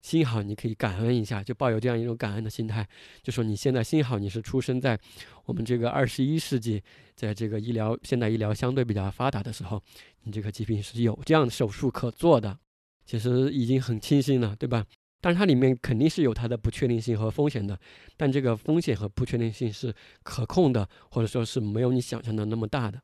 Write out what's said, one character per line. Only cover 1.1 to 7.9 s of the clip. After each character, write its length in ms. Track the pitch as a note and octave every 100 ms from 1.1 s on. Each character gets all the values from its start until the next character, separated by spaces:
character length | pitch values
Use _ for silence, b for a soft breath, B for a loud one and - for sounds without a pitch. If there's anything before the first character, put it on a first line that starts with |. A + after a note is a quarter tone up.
| B2
一 80 |
下， 180 | G#2 G#2+
就 100 | G2
抱 160 | A#2+ C3
有 120 | A2
这 80 | B2
样 100 | A#2
一 60 |
种 120 | A#2 A#2
感 180 | A2
恩 100 | G2+
的 40 | A2
心 160 | -
态， 220 | A2 G#2+ G#2 B B B
就 80 | -
说 100 | A2
你 140 | A2 G#2
现 180 | C#3+
在 80 | B2+
幸 220 | A2 D#3
好 160 | C3 A2+
你 100 | G2+
是 100 | G#2+
出 200 | - C3
生 200 | B2 B2+
在 160 | C3 A2+ B B B B -
我 60 |
们 120 | -
这 120 | A2+ A#2+
个 140 | A#2
二 160 | C#3+ B2+
十 160 | -
一 160 | C3 D#3+
世 220 | - C3
纪， 200 | A2+ G#2+ b b b _
在 180 | A2
这 140 | G#2 A2+
个 100 | G#2+
医 140 | A2+
疗， 260 | A#2 G#2+